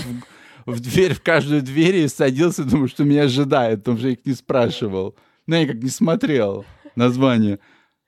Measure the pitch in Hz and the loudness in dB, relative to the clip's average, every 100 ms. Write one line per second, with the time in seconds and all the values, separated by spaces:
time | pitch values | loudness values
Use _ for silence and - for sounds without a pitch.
0 | 123 120 - - - - - 120 123 170 | -6 -12 -16 -20 -20 -16 -10 -10 -2 2
1 | 185 - - 160 143 151 127 139 165 196 | 2 0 2 2 2 0 0 2 2 4
2 | 147 - 143 131 175 - 139 151 127 - | 0 0 0 2 0 0 0 0 0 0
3 | 147 143 143 127 139 139 117 107 120 113 | 2 4 2 2 2 2 2 0 -2 -2
4 | 131 123 - 123 - 139 117 - 107 95 | -2 -4 -4 -6 -2 0 0 -2 -6 -4
5 | 98 - _ _ - 165 143 117 127 - | -6 -10 _ _ -4 0 0 -2 -6 -2
6 | 190 185 160 139 101 98 101 - - - | 0 0 0 0 0 -4 -12 -20 -10 0
7 | 123 127 135 117 107 98 _ _ _ _ | 0 2 2 2 0 -2 _ _ _ _